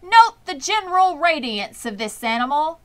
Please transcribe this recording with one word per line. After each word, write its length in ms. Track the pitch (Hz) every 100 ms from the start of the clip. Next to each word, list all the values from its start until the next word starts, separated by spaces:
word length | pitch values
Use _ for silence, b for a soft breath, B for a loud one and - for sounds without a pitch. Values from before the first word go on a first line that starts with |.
Note 440 | 349 453 453 - -
the 100 | 359
general 600 | 262 427 381 359 370 330
radiance 680 | 339 320 247 208 202 - 240
of 120 | 202
this 260 | - -
animal. 560 | 233 233 247 285 311 330